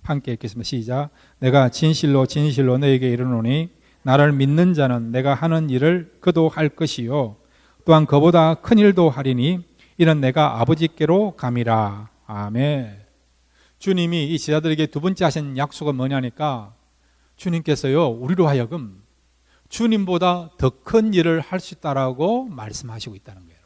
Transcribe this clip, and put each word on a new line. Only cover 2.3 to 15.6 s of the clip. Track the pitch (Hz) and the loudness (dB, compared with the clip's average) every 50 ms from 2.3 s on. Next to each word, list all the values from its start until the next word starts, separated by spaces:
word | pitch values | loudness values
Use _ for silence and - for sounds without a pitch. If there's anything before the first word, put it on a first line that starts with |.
| - 147 147 151 135 131 135 127 123 131 | 0 0 0 0 0 0 2 2 2 2
너에게 | 143 139 135 131 131 127 | 2 2 2 2 2 0
이르노니 | 120 120 127 127 127 117 113 117 131 151 165 170 _ _ _ _ _ _ _ | -2 -2 -2 -2 -2 -2 -2 0 -2 -2 -2 -6 _ _ _ _ _ _ _
나를 | 131 131 139 143 151 147 | 2 4 4 4 4 4
믿는 | 135 135 139 147 160 180 185 180 | 2 2 2 4 4 4 2 2
자는 | 151 139 131 123 120 117 113 113 | 2 0 0 0 -2 -4 -4 -4
내가 | 127 131 139 139 | -2 0 0 -2
하는 | 127 160 165 165 160 160 151 | 0 0 -2 0 0 -2 0
일을 | 127 127 135 160 175 180 165 - _ _ | -2 2 2 2 2 0 -4 -8 _ _
그도 | - 185 170 170 160 156 | -2 0 2 2 2 0
할 | - - 156 147 | 0 0 -2 -2
것이요 | - - 165 143 - - 120 117 131 147 131 110 104 _ _ _ _ _ _ _ _ _ _ | -2 -4 -6 -6 -4 -6 -6 -4 -2 -2 -2 -4 -6 _ _ _ _ _ _ _ _ _ _
또한 | - 160 156 156 | 6 6 6 6
그보다 | 139 - 143 147 170 175 175 160 160 165 | 4 4 4 6 6 6 6 4 4 2
큰 | - - - 240 214 | -2 0 2 4 6
일도 | 208 208 196 180 175 160 | 6 6 4 4 2 2
하리니 | 131 143 139 135 127 123 120 151 185 180 175 _ _ _ _ _ _ _ | 2 0 -2 -2 -2 0 0 -2 -2 -4 -6 _ _ _ _ _ _ _
이는 | 175 160 160 151 139 | 2 2 4 2 2
내가 | 127 127 160 151 143 120 113 | 0 2 2 0 0 2 0
아버지께로 | 117 120 165 156 165 156 - - 156 147 165 190 214 208 - | 0 0 2 0 0 -4 -2 -2 0 2 2 2 2 -2 -4
감이라." | - - 127 123 120 120 117 113 110 107 101 101 101 107 110 _ _ _ | -6 -6 -4 -2 -2 0 0 0 0 0 -2 -4 -10 -16 -18 _ _ _
아멘. | _ 110 104 104 104 107 120 135 147 151 139 127 107 101 98 104 _ _ _ _ _ _ _ _ _ _ _ _ _ _ _ | _ -10 -10 -8 -6 -4 -2 -2 -2 -2 -4 -6 -10 -14 -20 -20 _ _ _ _ _ _ _ _ _ _ _ _ _ _ _
주님이 | - 196 190 185 170 170 175 170 151 143 165 | -4 -2 -2 0 0 -2 -2 -4 -4 -2 -4
이 | 151 | -6
제자들에게 | - - 151 156 156 165 156 151 156 | -4 -2 -2 -2 0 -2 -2 0 -2
두 | 147 - 151 | -4 -4 -4
번째 | 147 190 190 - 190 | -4 -4 -4 0 -2
하신 | 160 139 156 151 143 135 | -2 -2 -2 -8 -8 -6
약속은 | 127 | -6